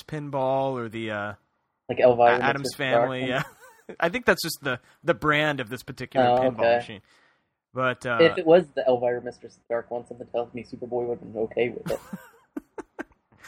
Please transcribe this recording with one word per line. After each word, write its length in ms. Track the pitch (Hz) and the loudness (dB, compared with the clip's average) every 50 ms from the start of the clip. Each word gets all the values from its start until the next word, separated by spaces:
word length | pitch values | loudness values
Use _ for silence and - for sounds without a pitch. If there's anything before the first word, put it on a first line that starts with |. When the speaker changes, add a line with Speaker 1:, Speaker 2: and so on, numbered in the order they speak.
| - | -12
Speaker 1:
pinball 680 | - 156 151 147 143 139 139 131 131 135 135 135 135 131 | -10 -10 -10 -8 -6 -2 -2 0 2 2 2 0 0 -2
or 160 | 123 117 110 | -4 -6 -6
the... 220 | 104 113 113 110 | -8 -8 -6 -6
Uh, 220 | 107 104 101 104 101 - _ _ _ _ _ _ _ _ _ | -4 -6 -6 -8 -10 -14 _ _ _ _ _ _ _ _ _
Speaker 2:
Like 120 | - 120 - | -6 2 6
Elvira 380 | 123 127 120 117 120 120 120 - | 6 6 8 8 6 6 6 4
Speaker 1:
A-, 20 | |
Addams 220 | - 139 139 139 139 | 2 0 0 0 -4
Speaker 2:
Mister 120 | 127 - | -6 -6
Stark 260 | - 139 131 127 120 120 | -4 -2 2 2 2 2
Speaker 1:
Family, 160 | 135 131 127 | 2 -2 -4
Speaker 2:
one? 80 | 127 127 | -4 -2
Speaker 1:
yeah. 140 | 127 135 - - - _ 494 - - _ _ | -2 -2 -4 -6 -12 _ -20 -20 -20 _ _
<laughs> 120 | - - - | -20 -6 -4
I 80 | 165 175 | -2 -2
think 160 | 185 254 240 | -2 0 2
that's 160 | 226 185 - - | 2 2 2 -2
just 140 | 160 - - | -8 -8 -6
the, 180 | 139 139 123 - - _ _ _ - | -4 -6 -6 -6 -8 _ _ _ -2
the 100 | 151 170 | -2 -2
brand 480 | 104 - 151 147 147 151 151 147 135 | 0 2 2 2 2 2 0 0 -2
of 80 | 123 101 | -6 -8
this 140 | 127 120 - | -10 -12 -10
particular 420 | - 131 - 127 - - 135 127 | -14 -12 -12 -14 -2 0 2 4
Speaker 2:
Oh, 120 | 120 123 127 | 4 4 4
Speaker 1:
pinball 200 | 131 131 120 110 | 2 0 0 2
Speaker 2:
okay. 160 | 113 117 120 | 2 2 2
Speaker 1:
machine. 240 | 120 117 - 110 92 _ _ _ _ _ _ _ _ _ _ _ _ _ _ _ | 2 0 -6 -14 -16 _ _ _ _ _ _ _ _ _ _ _ _ _ _ _
But, 320 | 127 127 127 123 - - | -2 -2 -2 -2 -2 -4
uh, 120 | 127 120 113 | -2 2 4
Speaker 2:
If 180 | 147 160 - | 4 4 2
it 80 | 185 170 | 0 4
was 200 | 160 165 185 170 - _ | 6 6 6 6 2 _
the 80 | 135 - | -2 2
Elvira 360 | 131 127 120 123 120 123 120 | 2 2 2 0 -2 -2 -2
Mister 260 | 117 123 117 - - 110 | -6 -10 -14 -14 -20 -20
Stark 420 | - _ _ _ 117 117 113 - | -20 _ _ _ -6 -6 -6 -6
one, 140 | 120 120 120 | -10 -10 -10
something 200 | - 120 120 117 | -12 -16 -16 -14
tells 260 | 104 - 117 120 117 - | -6 -4 -4 -4 -4 -10
me 100 | 120 107 | -14 -12
Superboy 420 | - - 113 127 113 120 123 120 | -12 -14 -14 -10 -6 -4 -4 -2
would 120 | 120 120 - | -2 -6 -8
have 140 | - 110 107 | -8 -10 -4
been 80 | 107 113 | -4 -4
okay 260 | 110 - 113 120 123 | -2 0 0 0 0
with 200 | 107 - - - | -2 -8 -6 -6
it. 80 | 92 - - | -6 -6 -6
Speaker 1:
<laughs> 60 | - - - - - _ _ _ _ _ - - _ _ - - _ _ - - - _ _ _ _ _ _ - | -14 -16 -16 -16 -20 _ _ _ _ _ -16 -16 _ _ -18 -18 _ _ -16 -16 -16 _ _ _ _ _ _ -20